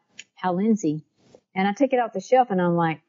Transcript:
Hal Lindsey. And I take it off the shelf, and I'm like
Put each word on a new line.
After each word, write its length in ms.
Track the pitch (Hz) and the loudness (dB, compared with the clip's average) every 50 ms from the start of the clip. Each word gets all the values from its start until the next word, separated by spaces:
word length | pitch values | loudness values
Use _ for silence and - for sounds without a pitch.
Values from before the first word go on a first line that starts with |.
| _ _ _ - - _ _ | _ _ _ -20 -20 _ _
Hal 180 | _ - 185 180 | _ -6 -4 -2
Lindsey. 500 | 180 202 226 220 208 - 156 151 156 - _ _ _ _ _ _ - _ _ _ | -2 0 0 0 0 0 -4 -4 -4 -8 _ _ _ _ _ _ -20 _ _ _
And 120 | 190 190 | -2 -2
I 60 | 202 202 | -2 0
take 200 | - 285 254 262 | 0 -2 0 0
it 60 | 247 | -2
off 140 | 240 220 - | -2 -4 -6
the 80 | 190 | -10
shelf, 280 | 190 - 254 262 247 - | -4 2 2 2 2 2
and 100 | 202 185 180 | 0 0 0
I'm 140 | 175 170 | 0 2
like 240 | 170 165 165 170 - _ | 2 0 0 -2 -6 _